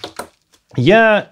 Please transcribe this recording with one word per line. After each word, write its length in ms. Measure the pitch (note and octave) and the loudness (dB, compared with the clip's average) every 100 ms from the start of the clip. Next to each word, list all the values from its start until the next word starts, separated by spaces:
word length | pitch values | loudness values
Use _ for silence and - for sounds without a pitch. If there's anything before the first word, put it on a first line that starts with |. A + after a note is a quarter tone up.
| - - - _ _ _ _ - | -18 -16 -20 _ _ _ _ -4
Я 560 | B2+ A3 A3 G#3 - | 2 2 2 0 -4